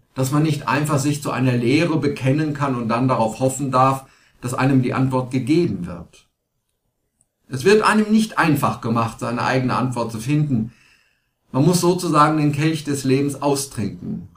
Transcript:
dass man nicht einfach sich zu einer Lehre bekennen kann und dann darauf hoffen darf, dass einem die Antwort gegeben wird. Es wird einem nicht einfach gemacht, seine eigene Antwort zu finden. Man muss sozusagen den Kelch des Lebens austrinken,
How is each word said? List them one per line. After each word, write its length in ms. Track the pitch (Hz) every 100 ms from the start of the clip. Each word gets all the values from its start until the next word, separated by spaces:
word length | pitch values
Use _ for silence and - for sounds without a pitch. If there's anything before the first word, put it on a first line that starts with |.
| _
dass 180 | - 131
man 120 | 147
nicht 240 | 156 135 -
einfach 320 | 135 151 143
sich 240 | 147 135
zu 80 | 147
einer 240 | 123 131 123
Lehre 420 | 117 147 165 156
bekennen 560 | 135 - 131 147 156
kann 220 | 135 143 123
und 140 | 113
dann 180 | 117 131
darauf 320 | 120 113 -
hoffen 320 | 131 131 139
darf, 340 | 127 131 135 - _ _ _
dass 120 | 123
einem 280 | 127 135 131
die 120 | 123
Antwort 380 | 120 131 131 127
gegeben 560 | 131 117 165 165 92 87
wird. 400 | 87 85 _ _ _ _ _ _ _ _ _ _ _ _ _ -
Es 140 | 127
wird 180 | 160 214
einem 300 | - 214 208
nicht 260 | 220 220 -
einfach 440 | 156 139 113 -
gemacht, 400 | 117 117 113 -
seine 200 | 120 120
eigene 320 | 90 131 127
Antwort 380 | 98 131 123 113
zu 80 | 113
finden. 540 | 117 151 151 117 110 - _ _ _ _ _ _ _
Man 100 | 131 156
muss 140 | 175
sozusagen 580 | 175 180 175 151 151 156
den 140 | 147
Kelch 320 | 143 156 160
des 220 | - 135 131
Lebens 360 | 135 143 139
austrinken, 840 | 143 135 - - 95 87 90 87 -